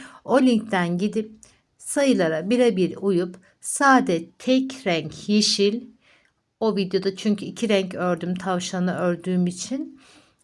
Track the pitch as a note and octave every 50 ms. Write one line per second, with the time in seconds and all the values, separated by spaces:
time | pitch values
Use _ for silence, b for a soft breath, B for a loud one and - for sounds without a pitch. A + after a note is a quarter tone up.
0 | B B B B B - - C4+ C4 B3+ A#3+ G#3+ - - - F#3 F3 E3+ F3 F3
1 | F#3+ G#3+ - A3 G#3+ - - b b b b b b _ _ _ - - - D4
2 | C#4 C#4 B3 G3 F3+ D#3+ D#3+ D#3 E3 F#3+ A#3+ A#3+ B3 A#3+ G3+ F#3 F3+ E3+ - -
3 | - G3 G3 F3 F3+ F3 - b b b b b - - - - C#4+ C#4 C4 B3
4 | - - F3+ E3 E3+ - _ - - B3 C4 C4 C4 - - - - G3 E3+ D#3+
5 | D3 C3 - - - - G#3 G#3+ G#3 - - - G3 G#3 G#3 A#3+ - - b b
6 | b b b b b b b _ _ _ _ - A3+ A3 G3 G3+ F#3+ F3+ F#3+ F#3+
7 | F#3 G3 F#3+ F#3+ - A3 G#3 G#3 - - - - A#3 G#3 G#3+ G3 F#3+ F3+ F#3 -
8 | F3 F3+ F3 E3 E3+ F3 F3+ F3+ - F#3+ F#3 F3+ F3+ - - F#3 F3+ F3+ - C#3
9 | F3+ F3+ F3 E3+ - F#3 F#3 F3+ F3+ F3 F3 - - - B3 C#4+ D#4 - b b
10 | b b b b b b b b